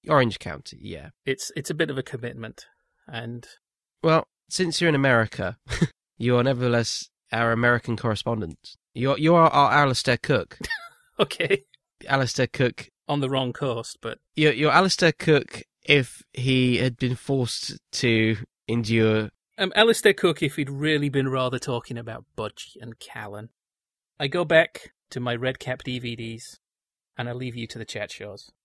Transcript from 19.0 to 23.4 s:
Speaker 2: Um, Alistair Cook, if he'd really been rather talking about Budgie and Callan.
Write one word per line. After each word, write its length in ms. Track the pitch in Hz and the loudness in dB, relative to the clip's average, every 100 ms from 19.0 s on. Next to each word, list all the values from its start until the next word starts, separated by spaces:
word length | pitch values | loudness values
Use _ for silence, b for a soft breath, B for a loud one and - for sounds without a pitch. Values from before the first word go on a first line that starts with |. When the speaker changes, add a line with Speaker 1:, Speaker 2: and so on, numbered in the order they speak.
| 110 110 107 _ _ - | 4 2 -2 _ _ -6
Speaker 2:
Um, 160 | 190 - | -2 4
Alistair 380 | 226 220 208 | 4 6 4
Cook, 280 | 196 175 156 | 4 2 2
if 140 | 147 151 | -2 -2
he'd 120 | 139 | -6
really 400 | 139 151 151 143 | -2 0 2 2
been 200 | 139 131 | 0 0
rather 320 | 131 127 123 | -2 -2 -4
talking 360 | - 120 - 117 | -4 -6 -6 -10
about 280 | 113 113 _ - | -10 -14 _ -8
Budgie 400 | 107 - - - | -8 -10 -20 -16
and 180 | 117 113 | -18 -16
Callan. 520 | - 110 107 104 | -14 -12 -10 -12